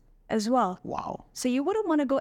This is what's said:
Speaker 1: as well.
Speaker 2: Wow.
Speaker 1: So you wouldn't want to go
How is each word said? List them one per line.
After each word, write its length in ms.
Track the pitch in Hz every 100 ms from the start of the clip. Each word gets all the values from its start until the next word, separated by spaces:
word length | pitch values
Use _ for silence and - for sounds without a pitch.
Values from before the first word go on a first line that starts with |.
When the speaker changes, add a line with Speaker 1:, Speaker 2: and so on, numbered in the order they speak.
| _ _ -
Speaker 1:
as 200 | 220 214
well. 320 | 254 190 180
Speaker 2:
Wow. 400 | - - - - -
Speaker 1:
So 160 | - 254
you 160 | 254
wouldn't 240 | 294 427 403
want 140 | 302
to 40 | 269
go 140 | 269